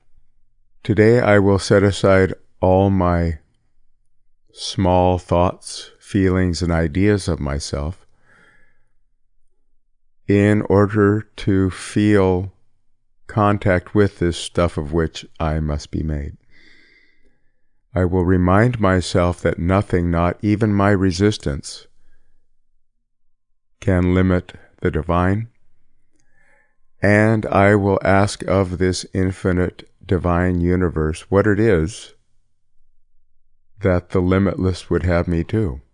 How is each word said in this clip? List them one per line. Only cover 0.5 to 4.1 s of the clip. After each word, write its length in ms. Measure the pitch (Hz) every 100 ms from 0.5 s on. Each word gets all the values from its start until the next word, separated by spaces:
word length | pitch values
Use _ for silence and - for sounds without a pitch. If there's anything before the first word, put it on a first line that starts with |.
| _ _ _
Today 360 | - 107 110 120
I 200 | 104 101
will 200 | 98 98
set 240 | - 101
aside 500 | 101 92 101 95 92 - _ _
all 280 | 92 92 98
my 500 | 98 87 87 85 78 _ _ _ _ _ _ _